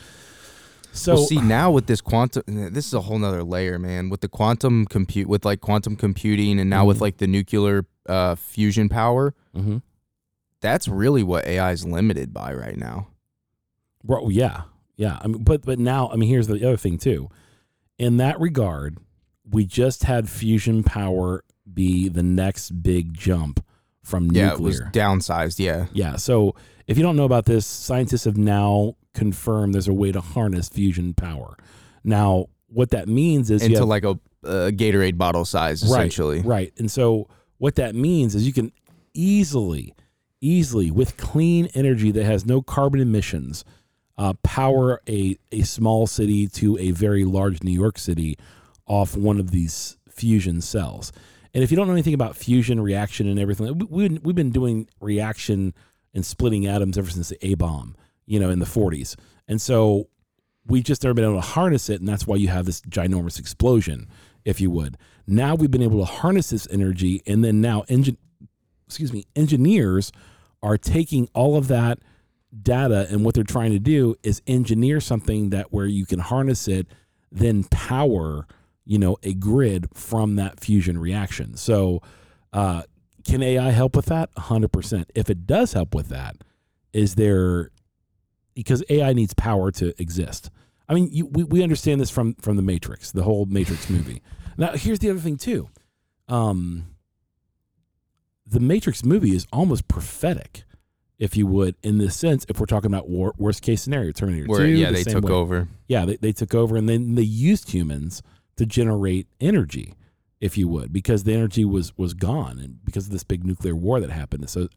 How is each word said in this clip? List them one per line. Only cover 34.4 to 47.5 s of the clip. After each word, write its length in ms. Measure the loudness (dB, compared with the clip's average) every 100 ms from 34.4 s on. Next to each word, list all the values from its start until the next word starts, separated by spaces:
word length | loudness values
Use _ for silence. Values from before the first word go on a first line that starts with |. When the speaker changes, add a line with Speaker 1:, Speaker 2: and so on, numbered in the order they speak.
Speaker 2:
a 300 | -4 -2 0
Gatorade 460 | 2 2 4 2 2
bottle 260 | 0 0
size, 380 | 0 -2 -2 0
Speaker 1:
Right, 80 | 2
Speaker 2:
essentially. 500 | 2 2 0 -2 0
Speaker 1:
right. 320 | 0 -2 -4 -6
And 120 | -6
so 380 | 0 2 0 -4 _ _ _
what 180 | -2 0
that 180 | -2
means 400 | -2 0 2 2
is 120 | 2 0
you 60 |
can 200 | 0 -4 -8 _ _ _
easily, 840 | -2 2 2 2 0 -2 -4 -8 -18 _ _ _ _
easily, 500 | 0 2 2 0 2
with 260 | 2 0 -4
clean 500 | -4 0 2 2 0
energy 360 | 0 2 2 2
that 120 | 2
has 220 | 2 0 2
no 160 | 0
carbon 380 | 0 0 0 2
emissions, 640 | 2 0 0 -6 -8 -12 -16 _ _ _ _ -4
uh, 160 | -4 -2
power 600 | -2 0 2 4 2 -2 -4
a, 300 | -2 -2 -4 _
a 100 | -4
small 440 | -4 0 2 2 0
city 400 | 0 0 0 0
to 320 | 0 0 2
a 140 | 0
very 320 | 0 2 2
large 380 | 2 0 0